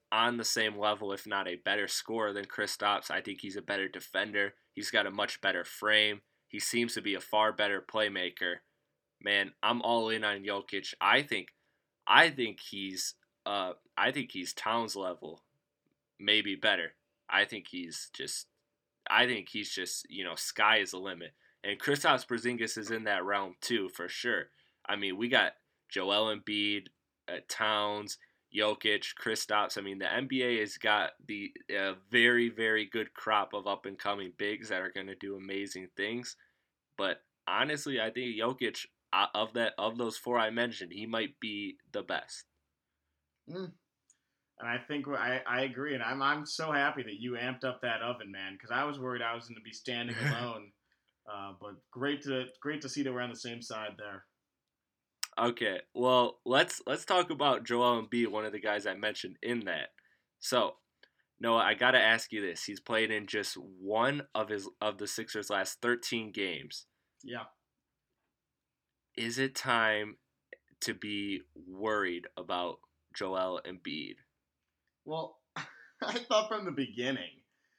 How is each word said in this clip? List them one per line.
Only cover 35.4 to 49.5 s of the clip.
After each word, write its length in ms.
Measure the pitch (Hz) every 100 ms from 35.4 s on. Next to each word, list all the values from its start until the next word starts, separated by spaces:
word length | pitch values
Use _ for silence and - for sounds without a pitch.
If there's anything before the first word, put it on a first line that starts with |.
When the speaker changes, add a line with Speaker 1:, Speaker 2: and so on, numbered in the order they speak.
| 98 98 98 92 92 -
Speaker 1:
things. 400 | 104 120 120 - _ _ _ _ _ -
But 260 | 95 - _ _ -
honestly, 540 | 98 143 151 147 123
I 100 | 110
think 260 | 117 123 107
Jokic, 500 | 117 135 113 - - _ _
uh, 140 | 92 101
of 180 | 104 113
that, 200 | 120 113 -
of 200 | 110 117
those 180 | 113 -
four 220 | 123 120
I 120 | 110
mentioned, 420 | 117 120 107 87
he 140 | 95 110
might 320 | 113 107 -
be 360 | 110 104 98 - _
the 100 | 104
best. 420 | 95 90 - - - _ _ _ _ _ _ _ _ _ -
Speaker 2:
Mm. 240 | 175 180 - _ _ _ _ _ _ _ -
And 100 | 120
I 100 | 123
think 280 | - 147 139
I, 340 | 131 120 127 120
I 160 | 123
agree, 320 | 135 123 147
and 80 | 131
I'm, 180 | 117 135
I'm 220 | 135 147 147
so 240 | - 160
happy 300 | 147 147 147
that 180 | 110 104
you 120 | 123
amped 320 | 120 123 123
up 160 | 131 123
that 200 | 123 113
oven, 280 | 117 117 101
man, 280 | 98 95 98
'cause 100 | 110
I 140 | 123
was 140 | 147 139
worried 240 | 127 123
I 120 | 117
was 120 | 117
gonna 120 | 117